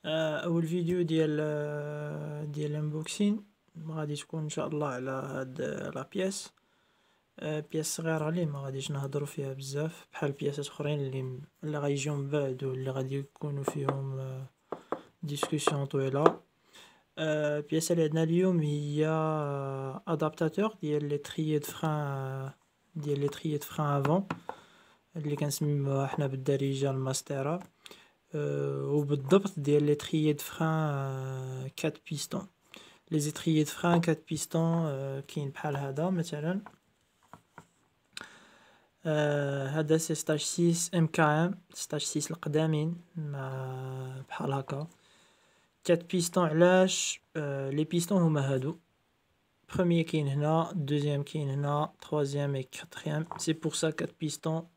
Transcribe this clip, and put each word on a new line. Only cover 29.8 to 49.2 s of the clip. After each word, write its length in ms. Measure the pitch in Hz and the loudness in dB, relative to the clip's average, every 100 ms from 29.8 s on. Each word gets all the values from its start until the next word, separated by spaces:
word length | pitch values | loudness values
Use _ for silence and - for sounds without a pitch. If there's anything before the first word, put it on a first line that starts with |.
لي 120 | 147 147 | 4 2
تريي 380 | - 156 151 | 0 2 2
دو 100 | 147 | 0
فران، 240 | - - 160 | -6 -2 0
آه، 1000 | 160 156 139 139 135 131 131 131 131 131 - | 2 0 -2 -4 -4 -6 -6 -8 -8 -10 -4
كات 220 | 156 - - | -4 -4 -8
بيستون. 380 | 143 - - 196 _ _ - - - _ | -8 -4 -6 -8 _ _ -20 -20 -20 _
لي 80 | 156 | 0
زيتريي 440 | 147 151 165 156 | 0 -2 2 4
دو 60 | 151 | 2
فران 320 | - 175 170 | 2 4 4
كات 220 | 165 156 - | 4 0 -2
بيستون، 560 | 156 - 165 165 165 160 | -6 -2 2 2 2 0
آه، 340 | 135 139 135 | -2 -4 -6
كاين 300 | 139 - 139 | -6 -6 -6
بحال 280 | - 151 139 | -4 -4 -2
هذا 320 | 139 135 175 | -4 0 0
مثلًا. 520 | 180 165 147 156 190 - - _ _ _ _ _ - _ - - _ _ _ _ - - - - - - _ _ _ 160 | 0 -2 -2 -2 -4 -6 -20 _ _ _ _ _ -20 _ -20 -20 _ _ _ _ -16 -16 -20 -20 -20 -20 _ _ _ 0
آه، 600 | 151 147 147 139 139 135 | 2 2 2 0 -2 -2
هذا 300 | 151 151 160 | -2 4 4
سي 180 | - 156 | 4 -2
ستاج 240 | - 156 | 0 0
سيس 520 | - - 170 170 - 180 | 0 4 4 4 2 2
ام 120 | 160 | 2
كي 140 | - | 6
ام، 400 | 156 151 175 - _ | 4 6 2 0 _
ستاج 280 | - - 151 | -12 -6 -4
سيس 300 | - 156 151 | -2 -2 -2
القدامين، 720 | 165 156 147 160 156 156 170 - 170 | -4 0 2 4 2 0 -4 -10 -10
ما 1080 | 151 139 135 131 131 131 131 131 131 131 131 | -8 -6 -6 -6 -6 -6 -8 -8 -8 -12 -12
بحال 240 | - 143 | -6 -2
هكا. 340 | 139 135 139 160 - _ _ _ _ _ _ _ _ | -2 -4 -6 -8 -12 _ _ _ _ _ _ _ _
كات 280 | - 170 170 | 4 4 4
بيستون 380 | 185 170 185 170 | 0 2 2 4
علاش؟ 720 | 156 175 185 185 - - - _ 160 | 8 8 10 6 4 -2 -6 _ -6
آه، 340 | 147 139 135 | -4 -4 -2
لي 140 | 143 | 0
بيستون 380 | 156 175 170 196 | 2 0 4 4
هما 320 | 165 151 135 | 6 4 2
هادو. 240 | 135 135 170 _ _ _ _ | 2 0 -6 _ _ _ _